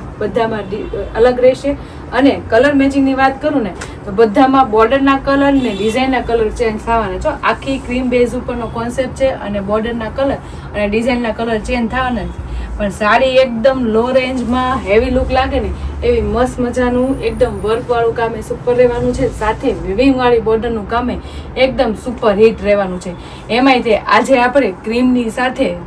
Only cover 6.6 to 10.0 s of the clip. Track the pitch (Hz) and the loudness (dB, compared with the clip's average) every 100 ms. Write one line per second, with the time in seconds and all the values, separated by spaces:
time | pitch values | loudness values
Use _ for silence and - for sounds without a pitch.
6.6 | 226 214 226 226 202 185 302 285 - 233 | -2 -2 0 0 0 -2 -4 -2 -2 -2
7.6 | 269 269 - 247 254 247 240 247 254 240 | -4 -6 -4 -2 0 2 2 0 -6 -6
8.6 | 233 233 233 254 254 - 262 - 202 202 | -6 -6 -6 -4 -4 0 -2 -2 -6 -6
9.6 | 196 214 226 233 | -2 -2 -2 -4